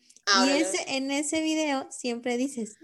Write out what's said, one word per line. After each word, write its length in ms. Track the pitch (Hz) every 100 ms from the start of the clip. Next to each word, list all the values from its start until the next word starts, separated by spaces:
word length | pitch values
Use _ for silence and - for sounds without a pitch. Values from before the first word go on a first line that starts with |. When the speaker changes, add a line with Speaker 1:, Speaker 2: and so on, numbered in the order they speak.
| _ _ -
Speaker 1:
Ah, 180 | 196
Speaker 2:
Y 60 | 269
Speaker 1:
órale. 120 | 285
Speaker 2:
ese, 340 | 320 359 - 269
en 140 | 269
ese 300 | 277 294 320
video 460 | 311 311 302 269 -
siempre 460 | - 247 240 247 240
dices, 400 | 269 240 220 -